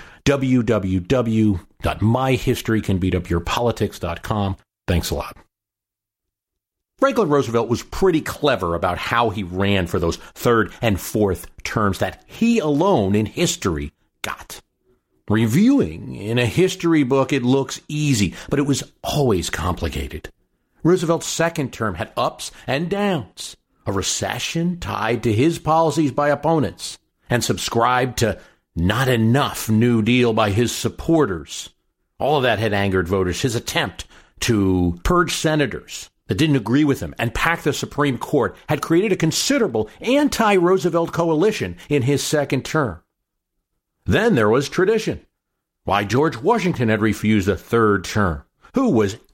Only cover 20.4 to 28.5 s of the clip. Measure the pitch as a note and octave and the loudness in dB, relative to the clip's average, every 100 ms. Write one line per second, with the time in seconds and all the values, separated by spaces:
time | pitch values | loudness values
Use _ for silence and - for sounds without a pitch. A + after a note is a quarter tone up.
20.4 | _ _ _ _ D#3+ F3+ E3 E3 - - | _ _ _ _ 0 2 2 -2 -4 -2
21.4 | E3 E3 C3 - A2 F2 A2 - C3 - | -2 -2 -6 -4 -6 -4 -6 -4 -4 -4
22.4 | - - - C3 E3+ G3 G3+ E3+ G2 - | -14 -12 -4 -4 -2 -2 0 -2 -4 -12
23.4 | - - _ _ - F#2+ F2+ - G2 A#2+ | -18 -18 _ _ -6 -4 -2 -4 -4 -4
24.4 | - E3 E3+ F3 - G#2 A2 A#2+ A#2+ G#2+ | -4 -4 -2 -4 -6 -4 -2 -2 0 2
25.4 | D3 E3+ D#3 D#3 E3 D3 D3+ A#2+ D3 C#3+ | 2 0 0 2 2 2 0 0 0 0
26.4 | D3+ E3 G#2 - - - _ _ - A#2+ | 2 0 0 -4 -14 -14 _ _ -4 -2
27.4 | - G2 - A#2 A#2 B2 B2+ - A2 - | 0 -4 -2 0 2 2 0 0 0 -2
28.4 | - | -10